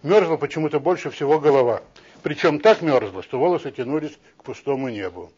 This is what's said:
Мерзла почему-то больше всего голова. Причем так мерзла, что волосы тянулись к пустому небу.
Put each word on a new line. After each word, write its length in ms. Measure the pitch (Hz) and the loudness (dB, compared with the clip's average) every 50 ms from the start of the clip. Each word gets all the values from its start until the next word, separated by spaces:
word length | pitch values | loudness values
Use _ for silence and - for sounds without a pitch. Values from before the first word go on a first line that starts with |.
| - | 0
Мерзла 320 | 143 190 214 190 165 165 | 4 4 4 4 4 -2
почему-то 440 | 143 143 139 - 165 156 151 151 147 | -2 -4 -6 -4 -4 -4 -2 -2 -2
больше 300 | 135 170 180 - - 147 | 0 0 -2 -2 -4 -10
всего 300 | 123 - 147 139 156 156 | -8 -4 0 2 2 4
голова. 420 | 143 151 139 139 127 120 110 95 - _ _ - _ - _ - | 4 4 4 4 4 2 0 -2 -6 _ _ -20 _ -20 _ -10
Причем 380 | _ 156 151 - - 165 147 151 | _ -8 -6 0 0 0 0 4
так 220 | 147 220 214 214 | 4 4 4 4
мерзла, 420 | 175 156 139 123 110 101 95 95 - | 2 2 2 2 0 0 -10 -12 -12
что 160 | - - 127 | -8 -4 0
волосы 320 | 147 175 180 156 - 143 | 0 0 0 0 -4 -8
тянулись 460 | - - 123 123 143 156 151 - - _ _ _ _ | -8 -8 -6 -4 -4 -4 -6 -8 -14 _ _ _ _
к 60 | _ _ | _ _
пустому 460 | - 120 - _ 143 139 131 135 131 | -14 -14 -10 _ -6 -4 -4 -4 -6
небу. 420 | 117 104 98 90 87 87 87 85 _ | -6 -8 -8 -10 -10 -12 -18 -18 _